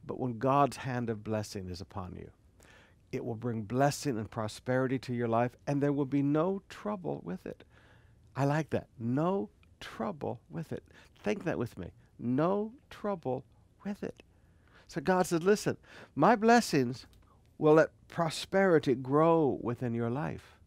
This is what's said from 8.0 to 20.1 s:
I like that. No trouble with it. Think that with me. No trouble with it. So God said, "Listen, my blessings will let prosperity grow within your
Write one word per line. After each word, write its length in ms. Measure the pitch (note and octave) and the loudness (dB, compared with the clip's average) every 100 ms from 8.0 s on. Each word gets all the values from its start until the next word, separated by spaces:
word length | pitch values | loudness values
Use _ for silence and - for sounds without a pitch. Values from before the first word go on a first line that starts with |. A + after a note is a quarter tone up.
| _ _ _ - | _ _ _ -2
I 80 | |
like 260 | C#3 D3+ D3+ | 0 0 -2
that. 160 | A2+ - - | -4 -6 -8
No 500 | A#2 C3 E3+ G3 G#3 _ _ _ | -4 0 0 -2 -6 _ _ _
trouble 600 | - - A3 D#3 G#2 A#2 _ | -16 -8 -8 -6 -8 -8 _
with 220 | D3+ D#3+ | -12 -10
it. 140 | - _ - - _ | -12 _ -20 -20 _
Think 240 | G3+ G#3 | -6 -4
that 160 | F3+ E2+ | -4 -4
with 180 | A#2+ - | -6 -8
me. 140 | E2+ - _ - | -14 -16 _ -10
No 520 | B2 B2+ E3 G3+ G#3+ C4 _ | -4 0 0 0 -4 -10 _
trouble 560 | - G#3 F#3+ C#3 C3 - _ _ _ | -8 -6 -4 -4 -6 -8 _ _ _
with 200 | G3 G3+ | -10 -8
it. 180 | - - - _ _ _ _ - _ | -10 -12 -20 _ _ _ _ -20 _
So 140 | - | -4
God 260 | C#3+ F#3 F#3 | 2 2 4
said, 160 | E3+ | 2
"Listen, 360 | F3+ G#3 D3+ - _ - - | 4 2 2 -4 _ -20 -12
my 220 | - E3 A#3 | 2 4 6
blessings 720 | A3 A#3+ - D#3 B2 C3+ - - _ _ _ _ | 6 6 4 0 0 -4 -14 -20 _ _ _ _
will 160 | D3+ | 6
let 160 | D#3 D3+ _ _ | 8 6 _ _
prosperity 880 | - E3 - - G3 G3 D#3+ C#3+ | -4 -2 -4 0 2 6 4 4
grow 640 | C3 B2+ C#3+ E3 E3 D3 G2 | 0 2 4 6 6 4 0
within 320 | G#2+ A#2+ B2+ | -4 -4 -4
your 180 | A#2 A#2 | -2 -2